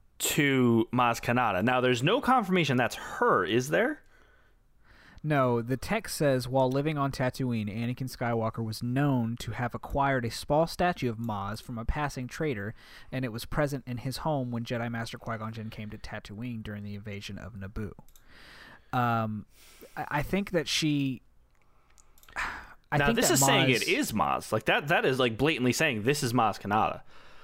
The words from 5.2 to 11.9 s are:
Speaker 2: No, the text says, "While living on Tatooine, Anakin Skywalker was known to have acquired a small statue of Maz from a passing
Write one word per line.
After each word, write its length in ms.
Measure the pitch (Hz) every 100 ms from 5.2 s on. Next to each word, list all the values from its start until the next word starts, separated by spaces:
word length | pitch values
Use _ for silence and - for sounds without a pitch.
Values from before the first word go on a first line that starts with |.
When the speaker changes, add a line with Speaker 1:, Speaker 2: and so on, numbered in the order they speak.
Speaker 2:
No, 400 | 151 147 127 120
the 140 | 117 131
text 400 | - 214 - -
says, 320 | 147 127 123
"While 240 | 131 131
living 260 | 135 147 151
on 140 | 139
Tatooine, 560 | - 127 - 131 117 104
Anakin 420 | 104 117 127 131
Skywalker 540 | - 120 117 110 -
was 180 | 113 110
known 540 | 120 131 143 131 113 117
to 120 | -
have 240 | 110 123 117
acquired 480 | - 139 139 135
a 80 | 117
small 340 | - - 147 165
statue 440 | - 180 175 127
of 80 | 110
Maz 440 | 117 101 98 110
from 160 | - 117
a 60 |
passing 440 | 117